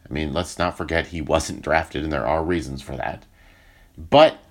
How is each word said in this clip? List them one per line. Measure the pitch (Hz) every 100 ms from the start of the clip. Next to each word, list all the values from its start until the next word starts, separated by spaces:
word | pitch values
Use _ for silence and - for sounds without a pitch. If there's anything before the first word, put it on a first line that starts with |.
| -
I |
mean, | 71 76
let's | 76 90 -
not | 87 -
forget | 80 82 85
he | 85
wasn't | 73 80 - -
drafted, | - 80 78 73
and | 78
there | 71 57
are | 80
reasons | 80 87 65 67
for | - 67
that. | - - - - - - - - - -
But | 80 143 156 - -